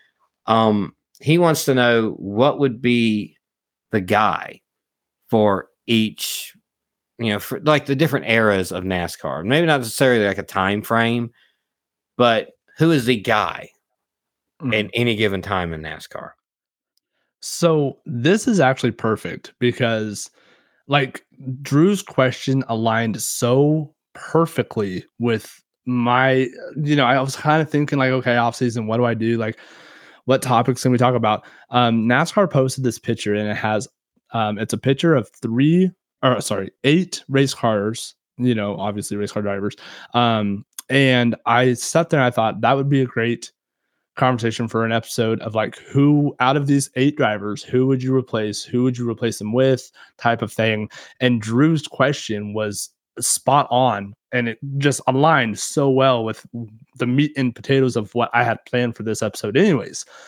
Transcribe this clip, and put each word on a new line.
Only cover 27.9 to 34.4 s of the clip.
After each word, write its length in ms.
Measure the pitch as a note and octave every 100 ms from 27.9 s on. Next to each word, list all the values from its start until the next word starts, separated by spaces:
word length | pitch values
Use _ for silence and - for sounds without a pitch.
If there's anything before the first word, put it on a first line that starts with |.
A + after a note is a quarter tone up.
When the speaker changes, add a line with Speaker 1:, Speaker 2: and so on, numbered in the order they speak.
| C#3+
Speaker 2:
like, 120 | C3
"Okay, 240 | C3 B2 A#2+
off 200 | A#2 -
season, 300 | B2 A2+ G#2+
what 100 | A#2
do 80 |
I 100 | A#2+
do? 220 | A2+ A2+ A#2
Like, 220 | A2 - - - - - - -
what 180 | - C3
topics 400 | B2+ A#2 A#2+ B2
can 80 | C3
we 80 | A#2+
talk 160 | B2
about?" 300 | B2 A2 G#2+ - - -
Um, 360 | B2 A#2+ A2+ A2+
nascar 440 | B2+ E3+ G#3+ G3
posted 320 | C#3+ C3 C3+
this 160 | B2+ -
picture, 360 | - A2 G#2
and 140 | G#2 G#2
it 80 | G#2
has, 300 | A2 G#2+ B2+ _ _ _ _
um, 260 | A#2